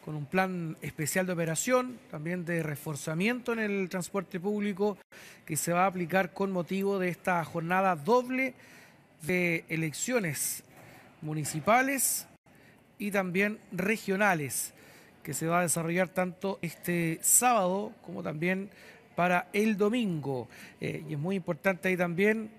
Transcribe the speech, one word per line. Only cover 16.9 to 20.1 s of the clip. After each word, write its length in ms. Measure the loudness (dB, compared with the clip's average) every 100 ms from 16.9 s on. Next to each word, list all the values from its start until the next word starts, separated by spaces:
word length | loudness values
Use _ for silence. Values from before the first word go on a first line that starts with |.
| 0 0 0
sábado 680 | 4 6 6 4 4 0 -4 -10 -12
como 160 | -8
también 480 | -6 -2 0 0 -4 -14 -20 -20 -10 0
para 340 | 4 4 2
el 220 | 2 2 4
domingo. 720 | 2 2 0